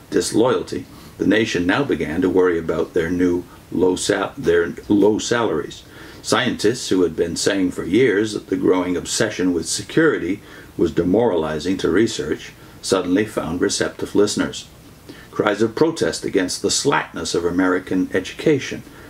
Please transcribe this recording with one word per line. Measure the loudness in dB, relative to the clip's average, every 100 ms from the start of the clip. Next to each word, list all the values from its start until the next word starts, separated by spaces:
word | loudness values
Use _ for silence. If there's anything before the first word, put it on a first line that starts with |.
| -4
disloyalty, | -2 0 2 2 2 -2 -8 -10 -18 -16 -4
the | 2
nation | 2 2 0 0
now | 0
began | 0 -2 -2 0
to | 2
worry | 4 4 2
about | -2 -4 -2
their | -2 -2
new | 0 0 0 -6 -18 -6
low | 0 2 0
sal-, | 0 -2 -2 -4
their | 0 2 2 -4 0
low | 4 4 2
salaries. | 0 0 0 -2 -6 -12 -20 -20 -20 -12
Scientists | -2 0 0 0 0 0 0
who | 2
had | 2 0
been | -4 0
saying | 0 0 0
for | -2
years | 0 4 4 4 0
that | -4 -4
the | 0
growing | 2 2 0 -4
obsession | -2 -2 -2 0 0
with | 0 -2
security | -6 -2 2 2 2 -2 -6 -8 -20 -12 -2
was | 0
demoralizing | 2 2 4 4 2 -2 -4 -2 -2
to | 2
research | 2 2 0 -4 -6 -8 -20 -20 -10
suddenly | -2 0 2 0 0
found | -4 -4 -2
receptive | -2 0 -4 -4 -2 2
listeners. | 2 2 -4 -6 -16 -20 -20 -20 -20 -20 -12
Cries | -2 0 2
of | 0 2
protest | 0 2 -2 -2 -2
against | 0 -2 -2
the | -2
slackness | 0 0 0 -2 -8 -4
of | -2 0
American | 0 2 0 -2 -2 0
education, | -2 -4 -2 0 0 -2 -12 -14 -20